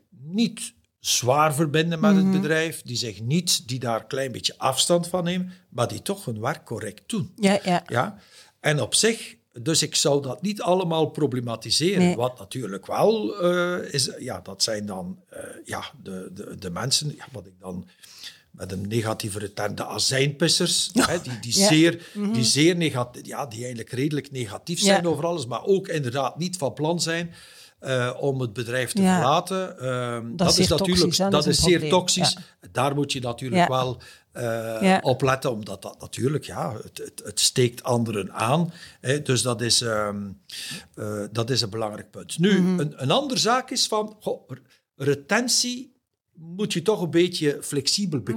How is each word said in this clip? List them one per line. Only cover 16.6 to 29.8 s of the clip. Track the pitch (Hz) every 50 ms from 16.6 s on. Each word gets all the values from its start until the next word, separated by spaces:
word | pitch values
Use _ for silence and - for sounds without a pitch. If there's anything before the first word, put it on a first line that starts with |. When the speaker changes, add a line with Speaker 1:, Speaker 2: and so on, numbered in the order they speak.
| 92 90
Speaker 1:
mensen, | 85 90 110 135 - - 151 147 -
ja, | - - -
wat | 127 104 87
ik | 98 92 92
dan | 95 92 90 92 90 - _ _ - - - - - - - - _ _
met | - - 90 92
een | 101 92 98
negatieve | 101 110 120 107 110 110 - - 107 95 104 104 98 -
term, | - 104 104 101
de | 95 -
azijnpissers, | 120 107 107 - - 135 131 139 147 147 - 175 156 - - 180 170 - - - -
Speaker 2:
<laughs> | -
Ja. | 240 269
Speaker 1:
hè, | - 160 180
die, | 147 127 120 104
die | - 120 113 -
Speaker 2:
Ja. | 294
Speaker 1:
zeer, | - 156 156 160 170 170 170 - - -
Speaker 2:
Mhm. | 208 208 202 226
Speaker 1:
die | 127 120
zeer | 113 117 135 151 170 185
negati-, | 175 165 143 110 123 123 123 - - -
ja, | - 113 113 147
die | 117 110 117
eigenlijk | 120 127 123 113 110 -
redelijk | - 120 139 156 147 143 - -
negatief | 135 127 120 101 - - - - 170 170
zijn | 202 196 196 190 170
Speaker 2:
Ja. | 170
Speaker 1:
over | 151 135 160
alles, | 170 175 165 123
maar | 117 147 170 -
ook | 202 196 185 190
inderdaad | - 160 156 139 120 113 143 135 120 -
niet | 143 170 180 180
van | - 143 123 -
plan | - 147 156 175 170
zijn, | - 160 165 170 175 170 - - - - - - - - _ _
eh, | - 135 131 127 120 123 - -
om | 143 143 135 131
het | 127 113 98
bedrijf | 131 110 113 123 131 123 117
te | - 202
Speaker 2:
Ja. | 190 185 185
Speaker 1:
verlaten. | 180 - 131 151 175 175 - 190 190 185 - -
Ehm, | -